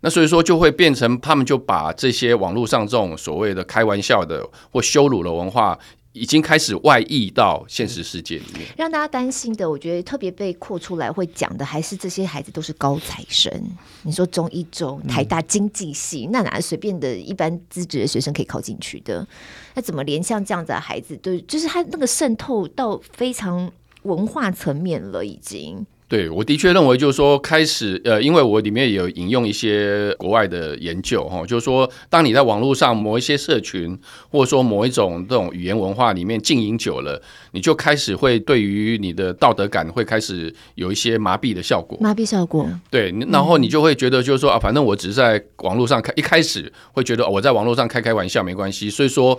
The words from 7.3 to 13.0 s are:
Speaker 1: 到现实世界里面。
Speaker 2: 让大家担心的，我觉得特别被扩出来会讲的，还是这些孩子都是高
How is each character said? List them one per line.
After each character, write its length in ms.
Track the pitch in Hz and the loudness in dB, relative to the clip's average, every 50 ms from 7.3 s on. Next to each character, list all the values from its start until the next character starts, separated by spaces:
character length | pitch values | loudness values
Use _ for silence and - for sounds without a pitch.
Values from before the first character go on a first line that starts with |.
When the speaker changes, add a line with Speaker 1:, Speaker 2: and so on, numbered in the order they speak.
Speaker 1:
到 340 | - - 117 98 80 71 73 | 2 2 4 4 4 0 -4
现 220 | - - - 123 101 | -8 -6 -4 -4 -4
实 160 | 120 87 82 | -4 -8 -10
世 160 | - - 87 | -10 -10 -12
界 160 | 82 - 87 | -10 -8 -10
里 80 | 76 - - - | -10 -10 -12 -14
面。 120 | 90 78 - - | -14 -14 -16 -8
Speaker 2:
让 140 | - 311 330 | -6 -6 -4
大 80 | 320 302 | -2 -4
家 100 | 302 302 | -4 -4
担 240 | 302 254 254 254 262 | -4 -4 -4 -4 -6
心 240 | - - 233 220 | -6 -6 -6 -6
的， 120 | 214 196 165 | -4 -2 -2
我 80 | 151 | -2
觉 200 | 143 - 165 170 | -4 -4 -4 -4
得 60 | 175 180 | -4 -4
特 140 | - 269 | -6 -8
别 140 | 277 - 185 | -6 -6 -6
被 220 | 185 - - 233 180 | -8 -6 -6 -6 -6
扩 240 | 175 - - 202 175 | -8 -10 -10 -10 -10
出 180 | - - 185 | -8 -8 -8
来 140 | 165 147 110 | -6 -4 -4
会 160 | 156 202 185 165 | -4 -4 -4 -6
讲 260 | - - - - - | -4 -6 -6 -6 -6
的， 80 | - 139 | -8 -8
还 160 | 135 - 151 | -6 -6 -6
是 160 | 165 - - | -6 -6 -8
这 120 | 190 - 185 | -10 -10 -10
些 160 | 180 - 190 | -6 -4 -6
孩 160 | 180 151 147 147 | -6 -6 -8 -12
子 100 | - - | -10 -10
都 80 | 160 | -12
是 120 | 156 - 151 | -10 -10 -8
高 240 | _ - 139 143 160 | _ -2 -2 -2 -2